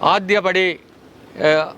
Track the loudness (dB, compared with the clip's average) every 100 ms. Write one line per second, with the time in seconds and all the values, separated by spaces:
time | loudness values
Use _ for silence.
0 | 0 0 0 0 0 0 -2 -4 -12 -20
1 | -20 -20 -18 -2 0 2 -2